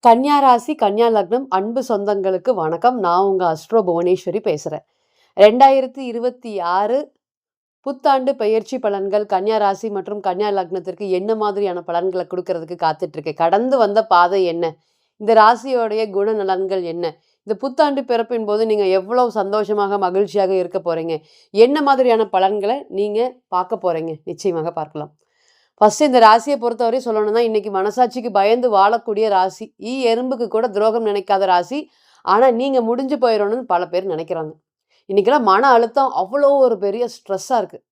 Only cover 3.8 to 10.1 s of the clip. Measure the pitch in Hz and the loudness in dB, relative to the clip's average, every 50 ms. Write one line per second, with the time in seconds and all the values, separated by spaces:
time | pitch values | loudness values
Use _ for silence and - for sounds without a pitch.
3.8 | 208 180 170 170 170 180 185 180 - 185 170 214 226 220 160 151 - 165 151 - | 2 2 0 0 0 0 0 -2 -2 -6 -6 -4 -2 -2 -4 -4 -4 -8 -10 -10
4.8 | _ _ _ _ _ _ _ _ _ _ _ - 196 214 214 254 269 269 269 269 | _ _ _ _ _ _ _ _ _ _ _ 6 6 6 6 6 6 6 6 4
5.8 | 262 254 262 277 269 247 226 233 233 247 247 254 247 233 214 196 175 170 175 190 | 0 -2 -8 -10 -12 -8 -8 -4 -4 -6 -6 -6 _ -10 -8 -6 -4 -2 -2 0
6.8 | 208 214 240 277 294 294 _ _ _ _ _ _ _ _ _ _ _ _ _ _ | 0 0 -2 -4 -4 -6 _ _ _ _ _ _ _ _ _ _ _ _ _ _
7.8 | _ 269 277 262 _ 302 269 269 262 262 277 269 226 208 220 220 214 - - 254 | _ -10 -10 -2 _ 2 2 2 0 -2 -2 -2 0 0 0 0 -2 -4 -10 -4
8.8 | 254 214 202 196 190 196 190 208 208 202 208 185 190 214 220 220 208 196 196 185 | -4 -4 -4 -4 -4 -2 -2 -4 -2 -2 -4 -2 -2 0 -2 0 0 0 -2 -2
9.8 | - 226 202 196 185 - | -6 -8 -6 -6 -8 -8